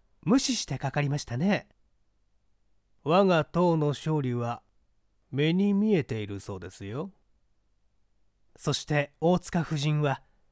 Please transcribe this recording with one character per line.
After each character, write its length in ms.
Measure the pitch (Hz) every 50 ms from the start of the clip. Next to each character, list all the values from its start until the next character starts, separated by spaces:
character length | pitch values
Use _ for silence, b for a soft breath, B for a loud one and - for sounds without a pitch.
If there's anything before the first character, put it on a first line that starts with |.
| _ _ _ _
無 180 | - 156 220 269
視 160 | - - 247
し 100 | - -
て 140 | - 139 123
か 120 | - 135
か 100 | - 147
り 80 | 143 139
ま 80 | 143 147
し 60 | -
た 120 | - 117
ね。 300 | 120 160 202 202 - - _ _ _ _ _ _ _ _ _ _ _ _ _ _ _ _ _ _ _ _ _ _ _ _ _ _ _ _
「我 220 | 135 165 190 202
が 180 | 185 180 160 147
党 340 | - - 165 180 175 165
の 120 | 160 151 147
勝 320 | 139 - - 156 156 151
利 120 | 139 123 120
は 300 | 120 120 117 117 - _ _ _ _ _ _ _ _ _ _ _ _ _ _
目 240 | 131 135 147 160 170
に 200 | 185 202 202 202
見 200 | 196 214 220 208
え 100 | 165 127
て 180 | - 113 110 104
い 40 |
る 120 | 98 101 98
そ 160 | - - 101
う 40 | 92
で 120 | 90 92
す 140 | - - 98
よ。」 260 | 98 110 139 185 196 - _ _ _ _ _ _ _ _ _ _ _ _ _ _ _ _ _ _ _ _ _ _ _ _ _ _ _ _
そ 180 | - - 151 139
し 120 | - -
て 280 | - 151 147 143 - _ _
大 200 | 156 170 180 175
塚 200 | - - - 170
夫 160 | 156 - 160
人 260 | 147 139 151 151 151
は 220 | 147 139 131 - - _ _ _ _ _